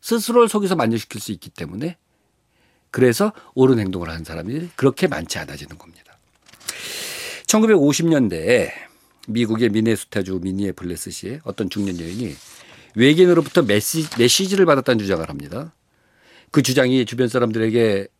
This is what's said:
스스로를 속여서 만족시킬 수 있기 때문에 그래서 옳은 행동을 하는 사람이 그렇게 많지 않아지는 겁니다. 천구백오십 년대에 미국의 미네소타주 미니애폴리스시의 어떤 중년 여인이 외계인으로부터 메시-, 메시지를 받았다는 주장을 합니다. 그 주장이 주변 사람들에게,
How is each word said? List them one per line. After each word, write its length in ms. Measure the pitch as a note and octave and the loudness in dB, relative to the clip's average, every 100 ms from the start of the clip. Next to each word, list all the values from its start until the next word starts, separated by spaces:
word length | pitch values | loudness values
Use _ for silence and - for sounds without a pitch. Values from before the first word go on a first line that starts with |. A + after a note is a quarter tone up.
스스로를 480 | - A3+ G#3 A#3+ A3+ | -4 -4 2 4 4
속여서 280 | G#3+ G3 F3 | 2 0 0
만족시킬 440 | A2+ A2+ - G#2+ | 0 -2 -4 -12
수 120 | - | -10
있기 180 | G2 - | -12 -14
때문에 460 | - E2+ F#2+ D#3+ F3 _ _ _ _ _ _ _ _ _ | -14 -12 -8 -10 -10 _ _ _ _ _ _ _ _ _
그래서 420 | - B2 A#2 G#3 - - | 2 2 4 0 -4 -6
옳은 240 | - C3 A#2+ | 2 4 4
행동을 300 | F#2+ F#2 E2 | 0 -6 -8
하는 160 | E2 | -10
사람이 460 | D#2 D#2+ F2 C#3+ F3 - | -10 -10 -8 -8 -10 0
그렇게 300 | C3+ - F#3 | 0 2 -2
많지 320 | D3 - - | -4 -8 -10
않아지는 380 | - - - - | -12 -16 -18 -20
겁니다. 420 | - _ _ _ _ _ _ - - - - - - - - - - | -20 _ _ _ _ _ _ -20 -16 -14 -12 -12 -12 -12 -12 -10 0
천구백오십 600 | G#3+ A3 G3 C#3+ C#3 E3 | 4 6 6 4 4 2
년대에 640 | D3+ A2 E2+ E2 B2 - - - _ _ _ - | 4 2 0 2 2 2 -6 -18 _ _ _ -6
미국의 400 | A2 A2+ A2 A#2 | -2 0 0 0
미네소타주 720 | G#2+ A2 G#2 - G#2 F#2+ F#2+ | 2 0 -2 -4 -6 -4 -4
미니애폴리스시의 1000 | F#2 F#2+ G2+ - F2 E2+ - - G2 B2+ | -4 -4 -6 -6 -10 -10 -12 -12 -12 -12
어떤 240 | - G2 G2 | -10 -8 -6
중년 320 | G#2 G2+ F2 | -4 -6 -6
여인이 340 | E2 G2 A2+ C#2 - - - - - | -8 -8 -10 -10 -18 -20 -20 -20 -8
외계인으로부터 680 | G#2+ C3 D#3 F3+ E3 D3 F3+ | 2 4 6 6 4 2 0
메시-, 440 | B2 G#2 - D#3+ D3+ - | 2 2 0 -4 -4 0
메시지를 480 | A#2+ - F#3+ G3 F3 | 2 2 0 2 4
받았다는 320 | C#3 B2+ A#2 | 2 2 -2
주장을 300 | G2 F2 D#2+ | 0 -4 -4
합니다. 440 | C#2+ C#2+ G#2+ D#3+ _ _ _ _ _ _ _ _ | -10 -12 -12 -12 _ _ _ _ _ _ _ _
그 120 | - | 0
주장이 420 | C3 C3 B2+ C3 | 2 2 2 2
주변 240 | A2+ A#2+ B2 | 0 -2 -2
사람들에게, 800 | B2+ A#2 A2 A2 A#2 A2+ G2 G2 | 0 -2 0 0 2 2 0 -4